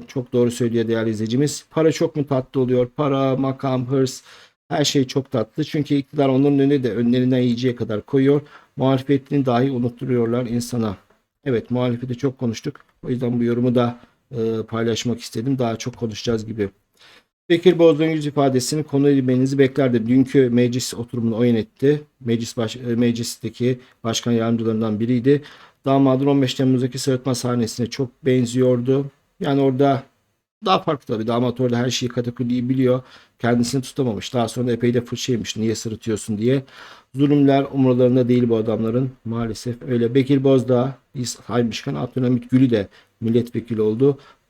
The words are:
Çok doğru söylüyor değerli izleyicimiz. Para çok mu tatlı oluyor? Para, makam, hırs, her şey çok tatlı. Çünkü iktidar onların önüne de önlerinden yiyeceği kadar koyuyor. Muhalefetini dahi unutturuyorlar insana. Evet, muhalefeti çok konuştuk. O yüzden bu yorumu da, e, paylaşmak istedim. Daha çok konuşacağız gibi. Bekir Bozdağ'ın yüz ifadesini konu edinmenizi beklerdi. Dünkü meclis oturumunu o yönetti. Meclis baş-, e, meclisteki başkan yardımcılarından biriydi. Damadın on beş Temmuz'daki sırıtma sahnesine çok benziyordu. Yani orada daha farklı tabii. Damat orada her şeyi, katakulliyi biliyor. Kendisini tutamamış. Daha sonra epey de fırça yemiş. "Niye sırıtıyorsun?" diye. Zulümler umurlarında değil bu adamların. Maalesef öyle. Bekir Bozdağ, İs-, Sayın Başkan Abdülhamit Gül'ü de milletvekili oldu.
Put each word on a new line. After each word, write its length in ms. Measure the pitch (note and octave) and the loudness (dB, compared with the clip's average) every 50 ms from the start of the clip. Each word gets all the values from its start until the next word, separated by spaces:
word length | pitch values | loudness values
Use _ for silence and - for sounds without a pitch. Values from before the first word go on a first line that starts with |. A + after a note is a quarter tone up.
| A#2+ | -4
Çok 260 | - - C#3 A#2+ - - | -6 -8 -8 -6 -2 0
doğru 180 | B2 A#2+ A#2+ | 2 2 2
söylüyor 360 | A#2 - B2 A#2 A#2 A#2 A2+ | 0 -2 -2 0 0 0 0
değerli 220 | A2+ A2+ A2+ A2+ A2+ | 0 0 0 0 -2
izleyicimiz. 560 | A2 G#2 A2+ A2 A#2+ B2+ D3 C#3+ - - - _ | -2 -2 -4 -2 0 0 0 0 -2 -8 -14 _
Para 220 | - D#3+ D#3+ D#3+ | -2 2 2 2
çok 240 | D#3 - E3+ D#3+ - | 2 2 -2 -2 -2
mu 120 | D3+ C#3 | -4 -4
tatlı 340 | - C#3 C3 B2+ - - C#3 | -2 -2 -4 -4 -2 -2 0
oluyor? 280 | B2+ B2 B2+ B2 B2 B2 - | 0 2 2 0 0 -2 -2
Para, 400 | - D3+ C#3 C3+ C3+ C3+ C3+ C3 | -2 -2 0 0 0 0 0 0
makam, 500 | C3+ C3+ C3+ C3 - - C3+ C3 B2+ B2+ | 0 -2 -4 -4 -4 -4 -4 -2 -2 -2
hırs, 360 | B2 C#3 C3+ C3 B2+ - - - - - - - _ _ _ _ | -2 0 0 0 0 -2 -10 -18 -20 -20 -20 -20 _ _ _ _
her 180 | _ D#3+ D#3+ C#3+ | _ -2 0 0
şey 220 | - - C#3+ C3 | 2 2 0 0
çok 240 | C3 - C#3+ C3 - | 0 -2 -4 -4 -2
tatlı. 320 | - A#2 G#2+ - _ - D3 | -4 -4 -4 -4 _ -6 -6
Çünkü 320 | - - D#3 C#3 - D3 | -4 -4 -4 -2 0 -2
iktidar 340 | C#3 C3+ - - D3+ C#3 C3+ | -2 -2 -4 -2 0 0 2
onların 300 | C3 C3 C#3 C#3+ C#3+ C#3 | 4 4 4 4 4 4
önüne 240 | C#3 C#3 D3 C#3 B2 | 4 2 2 2 0
de 120 | A#2 F#2+ | -2 -2
önlerinden 440 | A#2 A#2 A#2+ B2 B2+ B2+ B2+ C3 B2+ | 0 0 2 2 2 2 2 2 2
yiyeceği 360 | B2 B2 A#2 A#2+ B2+ B2+ A#2+ | 2 0 0 0 -2 -2 -2
kadar 260 | - A2+ A#2+ G#2+ G#2 | -2 -4 -4 -4 -6
koyuyor. 400 | - - - C#3 C3+ C#3 C#3+ D3 D3 - - - _ _ _ | -4 0 0 2 4 4 2 2 0 -6 -18 -20 _ _ _
Muhalefetini 680 | - C3 C3 C3+ B2+ C3 - C#3 C3+ - - D3 C#3+ C3 | -2 0 2 2 0 2 0 0 0 0 -2 -2 0 2
dahi 260 | C3 A#2+ A#2 C#3 C#3 | 2 2 2 2 0
unutturuyorlar 720 | C3+ A#2+ B2 B2 - - C3+ C3 B2 A#2+ A#2 A2+ A#2 B2 B2+ | 0 -2 -2 -4 -4 -6 -4 -2 0 0 0 0 0 -2 -2
insana. 520 | A2 A#2 A#2+ A#2 - - A#2+ A2+ G#2 F#2 - _ _ _ _ _ _ _ _ _ | -2 -4 -4 -4 -4 -4 -4 -4 -4 -6 -10 _ _ _ _ _ _ _ _ _
Evet, 260 | C#3 B2 G#2+ - - | -2 -2 -2 -2 -2
muhalefeti 460 | A#2+ B2 B2 B2 A#2+ A#2+ C3 B2+ B2 | -2 -2 0 -2 -2 -4 -6 -8 -6
çok 200 | B2 - C3+ B2+ | -4 -4 -4 -4
konuştuk. 380 | - B2 A#2 A2 - - D3+ - - _ _ _ _ - | -4 -4 -4 -4 -6 -8 -10 -12 -12 _ _ _ _ -8
O 60 | - | -6
yüzden 300 | B2+ A#2+ B2 A#2+ B2 A#2+ | -6 -4 -4 -2 -2 0
bu 40 | A#2 | 0
yorumu 320 | A#2 A#2+ A#2+ A#2+ B2+ A#2+ | 0 0 0 0 2 2
da, 220 | B2 A#2+ A#2+ A#2+ - - _ _ _ _ _ | 2 0 0 -2 -8 -16 _ _ _ _ _
e, 60 | C3+ A#2 A2+ A2+ A2+ A2 A2 | -8 -6 -4 -4 -4 -4 -6
paylaşmak 520 | - A2+ A2+ A2+ A#2 A2 - - B2 A2+ - | -6 -4 -2 -2 -2 -2 -2 -2 -4 -6 -6
istedim. 400 | - - - A#2+ A#2+ C#3 C3+ C3 | -8 -10 -10 -6 -4 -4 -2 -2
Daha 160 | B2 A#2 A2+ | -2 -4 -4
çok 220 | A2 - C3 - | -6 -8 -12 -8
konuşacağız 480 | - A#2+ A2 G#2 - - A#2+ A#2 G#2+ G#2+ | -8 -8 -8 -8 -6 -4 -4 -4 -4 -4
gibi. 240 | A2 A2 A2+ G2+ F#2+ - _ _ _ _ _ - - - - _ _ _ _ _ - | -8 -4 -4 -4 -4 -6 _ _ _ _ _ -20 -20 -20 -20 _ _ _ _ _ 0
Bekir 300 | E3+ E3+ - F#3 E3 D#3+ | 0 4 4 4 6 8
Bozdağ'ın 300 | E3+ E3 D#3 D3 D#3+ D#3+ | 6 6 6 4 0 -2
yüz 160 | D#3+ D#3 D3 | -2 -2 -4
ifadesini 580 | D3 C#3 D3 C#3 C3+ B2+ B2+ B2 - D3+ D#3 D3 | -2 0 2 2 2 2 0 0 -2 -4 -4 -4
konu 260 | - C#3+ C#3 C#3 C#3+ | -2 0 2 2 4
edinmenizi 480 | C#3+ C3+ B2+ B2+ B2+ B2+ C3 C3+ C#3 | 4 2 2 2 2 2 2 0 4
beklerdi. 500 | C#3 C3+ C3 C3+ D3+ C3+ B2+ A#2+ A#2 G#2+ | 2 2 2 4 0 0 2 2 0 2
Dünkü 420 | A#2 B2+ C3+ C3 C3 - C#3+ C3 B2 | 4 4 4 4 4 4 4 4 4
meclis 440 | A#2 B2 B2 A#2+ B2 B2+ - - - | 4 2 2 2 0 -2 -4 -6 -8
oturumunu 440 | - A#2+ - - A#2+ A2+ A2+ A2 | -10 -10 -8 -6 -2 -2 -2 0
o 60 | A2 B2 | 2 2
yönetti. 580 | A#2+ A#2 A2 G#2+ - _ _ C3 C#3 D3 D3 D3 _ _ _ | 2 2 2 -2 -4 _ _ 0 2 2 0 -4 _ _ _
Meclis 380 | C3 A#2 A#2 A2+ A2+ - - | -4 -2 -2 -2 -2 -6 -6
baş-, 180 | B2 A2+ G#2+ - | -6 -6 -6 -6
e, 200 | B2 B2+ A#2+ A#2 | -8 -6 -4 0
meclisteki 840 | A#2 A#2+ A#2+ A2+ A#2 A#2 - - - - A2 - - A#2+ B2 B2+ B2 - _ _ _ - | 0 0 0 0 -2 -6 -8 -10 -10 -10 -12 -6 -4 -2 -2 -2 -4 -8 _ _ _ -6
başkan 280 | A2+ A2 - - A#2+ | -6 -6 -4 -2 0
yardımcılarından 680 | A#2+ A2+ A2+ A#2 A#2 A2+ A2+ A2+ A2 A2 A2+ A2 G#2+ G2+ | 0 0 2 0 0 0 0 -2 -2 0 -2 -2 -2 -2
biriydi. 420 | A#2 A#2 B2+ A#2+ A#2 C#3 C#3+ C#3+ C#3 - - - - - _ _ _ | -2 0 -2 0 2 2 2 2 0 -8 -20 -20 -20 -20 _ _ _
Damadın 400 | C3+ C3+ C#3 C#3 C3+ C3 C3 C#3 | 0 2 4 4 4 2 2 2
on 160 | C#3+ C#3+ C#3 | 2 2 2
beş 120 | C3+ B2 - | 0 0 -2
Temmuz'daki 460 | - C3+ C3 C3 B2 C3 B2 B2 C3 | 0 0 2 2 0 0 -2 -4 -4
sırıtma 360 | - C#3 C3 B2 - C3+ B2 | -2 -2 -2 -2 -2 -4 -4
sahnesine 520 | - - B2 B2 A#2+ A2+ A2 - - A#2 | -4 -4 -2 -2 -2 -2 -4 -4 -6 -6
çok 380 | G#2+ - - C3 A#2+ - _ - | -6 -4 -6 -6 -8 -8 _ -2
benziyordu. 800 | C3+ B2+ B2+ B2 A2+ A#2 B2+ B2+ B2+ B2+ A#2+ A#2+ C3 C3+ C#3 C#3+ C#3 - _ _ _ _ _ | 0 2 2 0 0 0 2 2 2 2 0 0 0 0 0 -2 -6 -12 _ _ _ _ _
Yani 220 | F#3+ D3+ C#3 C#3 | -4 -2 0 2
orada 420 | C3+ C3+ C3 B2+ C#3+ C#3 C3+ B2+ - _ _ _ _ _ _ _ _ _ _ _ G#3+ | 2 0 2 2 2 2 2 0 -4 _ _ _ _ _ _ _ _ _ _ _ -2
daha 140 | F#3 F#3+ - | 0 0 0
farklı 360 | - E3+ D#3 C3 - - B2 | 0 -4 -4 -4 -4 -6 -6
tabii. 120 | G#2+ A2 | -4 -2
Damat 320 | A#2 A#2 A#2+ B2+ A#2+ A#2 - | -2 0 0 0 -2 0 0
orada 180 | B2+ B2 A#2+ | 0 0 0
her 120 | A#2+ B2 B2+ | 0 -2 -2
şeyi, 200 | A#2+ - B2+ A#2+ | -2 -4 -6 -4
katakulliyi 600 | - B2+ A#2+ A#2+ A#2+ - A#2+ A#2+ B2 B2 A#2+ B2 | -4 -4 -4 -4 -6 -4 -4 -2 -2 -2 0 0
biliyor. 320 | C3 C3 C3 B2 B2+ C3 - - - - - _ _ _ | 0 2 2 2 2 0 -2 -10 -20 -20 -20 _ _ _
Kendisini 420 | - A#2 A#2+ A#2+ A#2+ A#2+ - C3+ | 0 0 2 2 0 0 -2 -4
tutamamış. 520 | B2+ - - - C3+ B2 G#2 F#2+ - - - | -4 -4 -4 -4 -2 -2 -2 -6 -8 -4 -2
Daha 140 | B2 A2+ | -2 -2
sonra 240 | A2+ - B2+ A#2+ B2 | -2 -4 -4 -2 -2
epey 220 | A#2 A#2 A#2+ A#2+ A#2+ | -2 0 0 0 0
de 80 | A#2+ | 0
fırça 300 | A#2+ - B2 - - - | -4 -4 -8 -8 -4 -4
yemiş. 260 | B2 G#2+ F#2 - - | -4 -4 -4 -6 -6
"Niye 180 | G#2+ A2 A2 G#2+ | -4 -2 -2 -2
sırıtıyorsun?" 600 | - - A2+ G#2+ G2+ - A2+ G#2+ G2 - - G#2+ | -4 -6 -8 -10 -8 -4 -6 -6 -4 -4 -6 -4
diye. 260 | G2+ A2 B2 C3+ C#3 C3 - - - - - - - _ _ - | -2 0 0 0 0 -2 -8 -18 -20 -20 -20 -20 -20 _ _ -2
Zulümler 500 | C3 C#3+ C#3 D3 D3 C#3 C#3 C3+ C#3 C3+ - - | 0 2 4 4 4 6 4 4 2 0 0 0
umurlarında 560 | C#3 C3 C3 B2 B2 B2+ B2 B2 C3 A#2+ A#2 | 2 2 4 4 4 4 4 4 4 4 4
değil 200 | B2 B2 B2 A#2 | 2 2 4 2
bu 60 | A2+ | 2
adamların. 540 | A2 G#2+ A#2 G#2+ G#2 A2+ A2+ A2+ B2+ C3+ C3 C3 _ _ | 0 0 0 -2 -2 -2 -2 0 -2 -2 -4 -6 _ _
Maalesef 500 | A2 A2+ A#2 A#2 A2+ G#2 - - B2 A#2 - - | -8 -6 -4 -4 -6 -8 -8 -8 -10 -10 -8 -6
öyle. 280 | C3+ B2 A#2+ A#2 A2+ B2 | -2 0 0 0 2 2
Bekir 280 | C3+ B2+ - C#3+ C3+ C3+ | 2 2 4 2 4 4
Bozdağ, 540 | C3+ C3+ C3 A#2 B2 B2 A#2+ B2+ C3+ C3 - _ _ - | 4 4 4 4 2 2 2 2 -2 -4 -10 _ _ -12
İs-, 220 | C3+ B2 A#2 - - - | -10 -10 -8 -10 -12 -10
Sayın 220 | - G#2 B2 A#2+ A2+ | -4 -2 0 0 0
Başkan 260 | - - - C#3 D3 | -4 -6 -8 -6 -6
Abdülhamit 560 | C#3+ C#3 - - C3 B2+ B2 B2+ A#2+ B2 - | -6 -6 -6 -4 -2 0 2 0 0 0 0
Gül'ü 180 | B2+ B2+ C3+ B2 | 2 4 4 4
de 180 | A#2 G#2 F#2+ - - - _ _ _ _ | 2 0 0 -4 -10 -20 _ _ _ _
milletvekili 600 | A2 A2+ A2+ A#2+ A2+ - - A#2 A2+ - A#2 G#2+ | -4 0 0 0 0 0 -6 -8 -6 -4 -2 0
oldu. 360 | G#2+ G#2+ A2 A#2+ C3+ C#3+ C#3 C#3 - - _ _ _ | 0 0 2 2 2 2 2 0 -10 -20 _ _ _